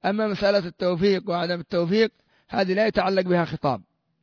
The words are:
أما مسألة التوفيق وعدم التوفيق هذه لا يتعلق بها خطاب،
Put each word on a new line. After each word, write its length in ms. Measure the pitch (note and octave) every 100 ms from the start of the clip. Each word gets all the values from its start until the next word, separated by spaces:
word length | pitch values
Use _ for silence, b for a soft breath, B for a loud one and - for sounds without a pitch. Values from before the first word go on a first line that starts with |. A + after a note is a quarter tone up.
أما 220 | F3 G#3 G#3+
مسألة 320 | F#3+ G3+ G3+
التوفيق 720 | F3 - F3+ F3 G3 F#3+ F3+
وعدم 300 | F3 E3+ F3
التوفيق 520 | E3 F3+ E3+ G#3 A3+ _ _ _ _
هذه 260 | - F#3+
لا 120 | F#3 A3
يتعلق 360 | G#3 F#3 F#3+
بها 220 | F#3 F3
خطاب، 380 | D#3+ D#3+ D3 A#2 - _ _ _